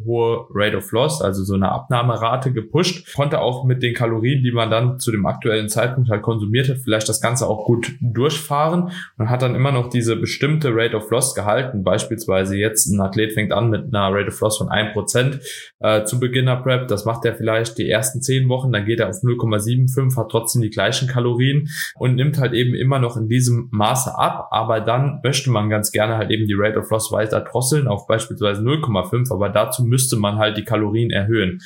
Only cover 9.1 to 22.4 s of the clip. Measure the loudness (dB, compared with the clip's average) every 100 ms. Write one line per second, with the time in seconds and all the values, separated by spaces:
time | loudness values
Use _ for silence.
9.1 | -4 -2 0 0 2 2 0 0 0 0
10.1 | 0 -2 -2 0 0 0 2 2 0 0
11.1 | 0 0 -2 0 0 0 -2 0 0 -2
12.1 | -4 0 0 2 0 0 0 0 2 0
13.1 | 0 0 0 0 2 2 0 -2 0 2
14.1 | 0 -2 0 -2 0 -2 0 0 -2 -2
15.1 | 0 0 -2 -10 -14 -16 _ 2 2 2
16.1 | -2 0 2 0 0 0 0 0 -2 -2
17.1 | -2 -2 -2 0 0 -2 -4 0 0 0
18.1 | -4 0 2 2 2 0 0 0 0 0
19.1 | 0 0 0 0 0 0 2 2 2 0
20.1 | 0 0 -2 0 0 0 0 0 0 -2
21.1 | 0 0 2 2 2 -2 -6 -8 -2 0
22.1 | 2 2 0